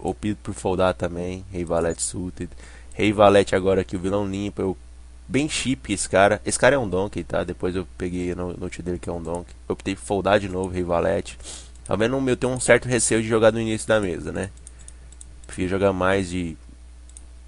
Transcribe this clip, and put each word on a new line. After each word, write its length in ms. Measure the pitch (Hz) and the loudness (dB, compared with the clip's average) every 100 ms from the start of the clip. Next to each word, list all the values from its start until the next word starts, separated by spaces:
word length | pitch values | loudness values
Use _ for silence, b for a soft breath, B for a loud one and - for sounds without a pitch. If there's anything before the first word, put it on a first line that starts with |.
opto 380 | 85 95 104 104 | -6 -4 -4 -4
por 120 | - | -6
foldar 400 | 101 104 92 92 | -4 -2 2 2
também. 500 | 90 90 87 87 92 95 | 2 -2 -4 -6 -6 -8
Rei 140 | 95 85 | -6 -2
valete 360 | 82 82 82 | 0 0 0
suited. 480 | - 104 90 - 87 - B B B | -4 -4 -6 -6 -10 -10 B B B
Rei 180 | - 101 | 0 2
valete 440 | 104 101 101 98 98 | 8 8 8 6 2
agora 260 | 95 95 | 4 2
aqui, 160 | 92 95 | 2 -2
o 20 | |
vilão 260 | 90 101 101 | -2 -2 -2
limpa, 360 | 95 101 - | -4 -6 -2
eu 160 | 95 90 - - - - - | -2 -4 -10 -20 -18 -18 -4
bem 220 | 131 151 | -2 0
chip 420 | - 120 127 - | -2 -2 -4 -2
esse 160 | 95 - | -4 2
cara. 340 | 95 101 104 - | 6 6 4 -2
Esse 120 | - | 4
cara 180 | 123 139 | 4 4
é 40 | |
um 80 | 107 | 2
donkey, 380 | 90 101 - 85 | 0 -2 -4 -4
tá? 180 | 87 | -2
Depois 320 | 87 90 92 90 | -2 -2 -2 -2
eu 100 | 90 - | -6 -6
peguei 340 | 92 90 87 | -4 -2 -2
a 40 | 87 | -2
no-, 200 | 90 90 | -4 -6
note 260 | 92 - | -8 -8
dele 180 | 87 87 | -6 -6
que 100 | - | -4
é 40 | |
um 80 | 87 | -6
donkey. 320 | 80 85 90 - - | -4 -6 -6 -12 -6
Eu 60 | |
optei 220 | 98 - 95 | -6 -4 -4
por 60 | |
foldar 380 | - 101 92 104 | -2 0 4 4
de 80 | 101 | 2
novo, 220 | 90 92 | -2 -2
rei 140 | 92 | -2
valete. 540 | 87 85 87 92 - - B B B B | 0 2 2 0 -4 -10 B B B B
Tá 120 | - 98 | -4 0
vendo? 220 | 113 135 | 0 0
O 40 | |
meu 160 | 131 123 | 0 0
tem 120 | 123 | 0
um 100 | 131 | 0
certo 280 | - 120 123 | 4 4 4
receio 340 | 123 - 113 | -2 2 0
de 60 | 110 | 2
jogar 240 | 113 110 | 4 4
no 80 | 113 | 4
início 280 | 113 110 - | 0 -4 0
da 120 | 110 | 0
mesa, 320 | 98 80 80 | 0 -4 -6
né? 180 | 85 95 - - B B B B - - - - | -6 -8 -10 -20 B B B B -20 -20 -18 -14
Prefiro 220 | - 92 | -6 -2
jogar 240 | 95 98 | 2 2
mais 380 | 92 92 98 92 | 4 2 2 0
de 260 | 90 85 78 - - - - - - - - | -2 -4 -6 -14 -20 -20 -20 -20 -20 -20 -20